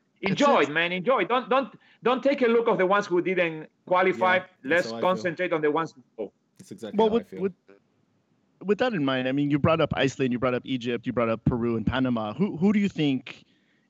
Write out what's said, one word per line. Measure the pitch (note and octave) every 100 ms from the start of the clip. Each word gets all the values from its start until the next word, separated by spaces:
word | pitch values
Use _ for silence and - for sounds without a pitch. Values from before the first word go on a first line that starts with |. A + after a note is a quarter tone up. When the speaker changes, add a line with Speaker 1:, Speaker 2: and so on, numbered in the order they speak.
| _ _
Speaker 1:
It's, | -
Speaker 2:
enjoy, | - C#4+ A3
Speaker 1:
it's | C#3+
Speaker 2:
man, | D#3 E3+
enjoy. | F#3 G3 B3+ F3+
Don't, | B3 G3+
don't, | C4 B3+ - _ _
don't | A3 B3+
take | C4+ C#4
a | A#3+
look | A#3 A#3
of | F#3
the | F#3
ones | G3+ F3+
who | F3+
didn't | E3 F3+ E3 D#3 D#3 _ -
qualify. | F3+ F#3+ A#2+ F3+ F#3
Speaker 3:
Yeah, |
that's | - _
Speaker 2:
Let's | C3 E3+ A2+
Speaker 3:
how | A#2
I |
feel. | F3+
Speaker 2:
concentrate | F#3 F3+ D#3+ F3+
on | D#3+
the | D3+
ones | D3+ D#3
who | - _ -
go. | G2+ _ _ _
Speaker 3:
That's | -
exactly | G2+ G#2+ G#3
Speaker 1:
Well, | A3
Speaker 3:
how |
Speaker 1:
with, | A3+ -
Speaker 3:
I |
feel. | F#2+
Speaker 1:
with, | F#3+ - _ G2 _ _ _ _ _ _ _ -
with | F#3 G3+
that | B3+
in | G3
mind, | C3+ C3 B2+
I |
mean, | C#3+ C#3+
you | D3
brought | D3 D#3+
up | D3
Iceland, | - C3+ - C3
you | A#2+
brought | B2+
up | B2
Egypt, | B2 C3 A#2+ A#2 B2+
you |
brought | A#2+ A2+
up | A2+
Peru | - A#2+ A#2 A2+
and | A2
Panama. | B2 C3 A#2 G#2+
Who, | A2+ G3 D#3
who | G3
do | G#3
you | G3+
think | - D3 B2+ - - _ _ _ _